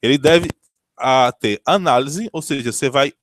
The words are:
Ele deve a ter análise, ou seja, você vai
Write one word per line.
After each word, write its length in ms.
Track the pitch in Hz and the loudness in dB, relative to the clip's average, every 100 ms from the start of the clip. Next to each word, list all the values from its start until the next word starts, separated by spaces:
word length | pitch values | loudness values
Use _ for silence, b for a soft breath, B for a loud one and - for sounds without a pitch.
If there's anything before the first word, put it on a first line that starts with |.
Ele 160 | - 143 | 2 2
deve 340 | 135 170 170 - _ _ _ _ | 4 2 2 -10 _ _ _ _
a 360 | 127 131 123 | 0 2 2
ter 280 | - 110 104 - | 0 -4 -2 0
análise, 640 | 190 175 123 135 160 226 | 0 2 0 0 -6 -8
ou 80 | 165 | -10
seja, 300 | - 143 120 | -6 -6 -4
você 180 | 107 139 | -4 -2
vai 240 | 135 139 - | 0 -2 -2